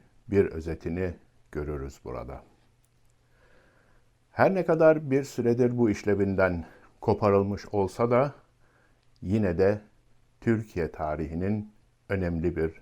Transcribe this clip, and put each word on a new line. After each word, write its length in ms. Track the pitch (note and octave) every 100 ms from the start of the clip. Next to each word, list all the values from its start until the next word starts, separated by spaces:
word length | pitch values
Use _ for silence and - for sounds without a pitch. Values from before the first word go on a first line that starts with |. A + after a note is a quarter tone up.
| _ _ -
bir 160 | G2 F#2+
özetini 680 | E2 E2 D#2+ F2 E2+ F#2 - _ _ -
görürüz 480 | D2 D2 D2 C2+ -
burada. 380 | - B1 - - - _ _ _ _ _ _ _ _ _ _ _ _ _ _ _ _ _ _
Her 220 | - D3
ne 100 | F#3+
kadar 460 | F3 D#3+ D#3+ D#3 C#3+
bir 140 | C3+
süredir 540 | C#3 - A#2 A#2+ B2 B2
bu 120 | A2+
işlevinden 720 | G2+ G#2 G2 G2 F#2+ F#2 E2+ - - - -
koparılmış 680 | - G#2 G#2 G2 G2 G2+ -
olsa 440 | G#2 F#2+ - A#2+
da 220 | B2 C#3+ - _ _ _ _ _ _ _ -
yine 360 | F2+ A2 G2 E2+
de 220 | G2 G#2 - _ _ _ _ _
Türkiye 520 | A#2 A2+ A2 F2+ D#2
tarihinin 800 | - D#2 D2+ D#2 D#2+ F#2+ G#2+ G#2+ _ _ _ -
önemli 480 | G2 F2 E2 F2 D#2
bir 240 | D#2+ -